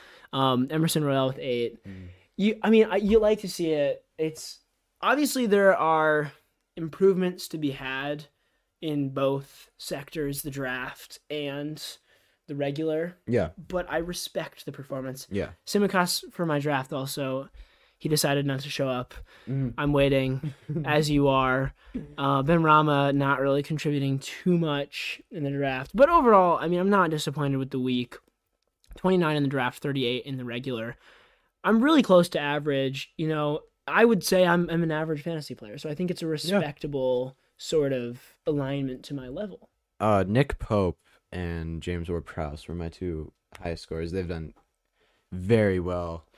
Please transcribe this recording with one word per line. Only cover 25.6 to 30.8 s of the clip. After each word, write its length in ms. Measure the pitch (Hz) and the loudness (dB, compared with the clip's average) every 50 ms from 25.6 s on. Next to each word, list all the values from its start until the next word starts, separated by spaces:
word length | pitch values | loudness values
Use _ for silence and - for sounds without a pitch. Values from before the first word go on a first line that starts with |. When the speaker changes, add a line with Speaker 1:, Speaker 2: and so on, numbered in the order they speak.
| 143 135 131 127 131 - - | -2 -2 -2 -4 -6 -2 4
Speaker 1:
But 140 | 196 269 302 | 6 6 8
overall, 480 | 339 339 294 240 214 196 185 180 165 - | 8 8 8 8 8 8 8 8 4 2
I 60 | 127 165 | 2 0
mean, 120 | 175 175 | 0 2
I'm 100 | 180 196 | 2 4
not 200 | 208 196 185 165 | 4 4 4 4
disappointed 480 | 160 151 147 160 143 156 147 139 139 135 | 2 -2 -4 -4 -4 -2 -2 0 0 -2
with 140 | 135 131 | -2 -4
the 80 | 135 135 | -4 -2
week. 360 | 127 127 127 123 120 - - - _ _ _ _ _ _ _ _ _ _ _ _ _ - - - | -2 0 0 0 -2 -4 -10 -18 _ _ _ _ _ _ _ _ _ _ _ _ _ -20 -10 -4
Twenty-nine 380 | - 185 190 185 175 156 151 151 | 0 2 2 4 2 2 2 0
in 60 | 143 | 0
the 60 | 139 | 0
draft, 320 | 139 139 123 123 123 - | 0 -2 -2 -2 -4 -6
thirty-eight 440 | - 151 139 139 131 120 127 127 - | -6 -4 -2 -2 -2 -2 -2 -4 -6
in 120 | 143 139 127 | -8 -8 -8
the 80 | 127 | -8
regular. 500 | 120 117 120 135 139 127 113 | -8 -8 -8 -6 -6 -6 -6